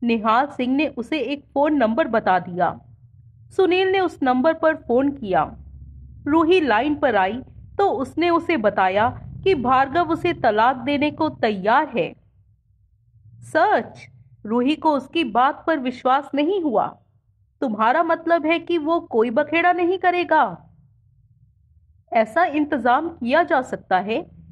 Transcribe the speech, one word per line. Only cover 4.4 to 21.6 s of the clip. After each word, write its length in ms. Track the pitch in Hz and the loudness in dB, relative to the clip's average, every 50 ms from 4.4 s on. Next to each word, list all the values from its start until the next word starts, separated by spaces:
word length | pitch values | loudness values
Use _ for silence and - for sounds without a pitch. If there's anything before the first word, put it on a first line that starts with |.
| 254 320 320 | 2 0 2
पर 220 | 320 - 320 320 | 2 2 0 0
फोन 360 | 311 - - 233 247 269 285 | 0 -2 -2 0 0 0 0
किया। 460 | 285 - 233 196 180 165 147 - - - - - - - - - - - - - - - - | -2 -4 -4 0 0 0 0 -2 -4 -12 -20 -20 -20 -20 -20 -20 -20 -20 -20 -20 -20 -10 -4
रूही 320 | 294 285 339 330 302 370 370 | 0 2 2 4 4 4 4
लाइन 340 | 311 254 214 214 254 302 302 | 4 2 2 2 0 0 -2
पर 200 | 294 302 269 220 | 0 0 2 2
आई 260 | 202 185 190 220 262 - - - - - - - | 2 0 0 -2 -6 -12 -14 -20 -20 -20 -8 -4
तो 120 | - 403 381 | 0 0 0
उसने 400 | 196 214 269 254 - 302 330 349 | 0 -2 -4 -6 -4 -2 0 2
उसे 280 | 339 330 330 - 339 | 2 0 0 -2 -2
बताया 640 | 277 208 208 196 208 190 185 190 202 214 247 - - - - - - - | 0 0 0 2 2 2 2 2 2 0 0 -2 -6 -12 -16 -12 -4 0
कि 120 | 381 381 | 0 0
भार्गव 560 | 285 233 240 262 254 269 277 262 339 349 311 | 2 2 2 2 2 2 2 0 0 0 0
उसे 220 | 330 330 - 349 339 | -2 -2 -2 -2 -2
तलाक 420 | - - 240 208 214 226 247 269 | 0 0 0 2 4 4 2 2
देने 360 | 254 233 277 285 285 285 302 | 0 -2 -2 -2 0 0 -2
को 180 | 294 - 214 294 | -2 -2 -4 -4
तैयार 640 | - - - 226 214 190 180 208 233 277 311 277 233 | -2 -2 -2 -2 -2 -2 0 2 2 2 2 0 -2
है। 180 | 208 160 - - - _ _ _ _ _ _ _ _ _ _ _ _ _ _ _ _ _ _ _ _ - - - - | -4 -4 -4 -8 -14 _ _ _ _ _ _ _ _ _ _ _ _ _ _ _ _ _ _ _ _ -20 -20 -20 -20
"सच?" 680 | - - - - 339 427 403 277 - - - - - - - - - _ - _ - | -12 -4 0 0 2 2 2 0 -2 -4 -12 -20 -20 -20 -20 -20 -20 _ -20 _ -8
रूही 300 | 208 226 240 247 269 311 | -4 -2 0 0 0 -2
को 160 | 302 - 320 | 0 0 0
उसकी 320 | 294 269 - - - 339 330 | 0 0 -2 -4 -4 -4 -4
बात 400 | 214 196 233 254 285 302 - - | 0 0 0 0 0 0 -2 -2
पर 120 | - 320 302 | -2 -2 -2
विश्वास 520 | 247 254 247 - - 254 - 285 285 - - | -2 -6 -6 -4 0 0 0 0 -2 -2 -2
नहीं 260 | 277 294 320 403 392 | -2 0 0 -2 -2
हुआ। 260 | 330 302 214 190 - - - - _ _ _ _ _ _ _ _ _ _ _ _ | -2 -2 0 0 -2 -2 -6 -14 _ _ _ _ _ _ _ _ _ _ _ _
"तुम्हारा 420 | 285 262 208 202 226 233 262 320 349 | -6 -4 -2 0 0 2 2 2 2
मतलब 420 | 330 330 330 330 330 339 339 285 | 0 -2 -2 0 0 0 0 2
है 140 | 311 339 330 | 0 -2 -2
कि 180 | 330 - 339 | -2 -2 -4
वो 220 | 339 294 302 339 339 | -2 0 0 -2 -2
कोई 300 | 330 - - 226 220 247 | -2 -2 0 0 0 2
बखेड़ा 440 | 226 285 294 294 311 330 339 359 359 | 0 0 0 0 0 2 2 2 2
नहीं 240 | 349 359 339 381 | 2 0 0 0
करेगा?" 720 | 370 - 359 349 359 339 - 320 311 262 202 170 - - - _ _ _ _ _ _ _ _ _ _ _ _ _ _ _ _ _ _ | 0 0 0 0 0 0 2 2 2 2 2 -2 -8 -16 -20 _ _ _ _ _ _ _ _ _ _ _ _ _ _ _ _ _ _